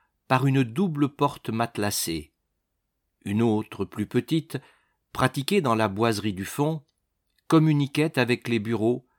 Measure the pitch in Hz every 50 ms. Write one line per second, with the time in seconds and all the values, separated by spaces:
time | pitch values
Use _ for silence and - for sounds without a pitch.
0 | _ _ _ _ _ - 131 127 139 139 131 135 131 113 113 156 202 180 151 143
1 | 143 135 - - 143 143 - - - - 110 113 117 - - - 104 104 - -
2 | - 85 80 78 76 - _ _ _ _ _ _ _ _ _ _ _ _ _ _
3 | _ _ _ _ _ 98 101 110 117 117 107 107 110 - - - 98 - - 113
4 | 107 - - 120 120 - 160 160 143 - - 131 - - _ _ _ _ _ _
5 | _ _ - - 131 131 - 143 135 - 202 202 151 123 113 110 110 104 95 104
6 | 117 117 107 101 98 110 92 92 98 - - - 147 156 160 147 - _ _ _
7 | _ _ _ _ _ _ _ _ _ - 165 160 156 156 151 143 143 135 - 151
8 | 151 160 - 135 120 117 120 - - 117 117 113 101 113 117 101 107 117 123 131
9 | - _ _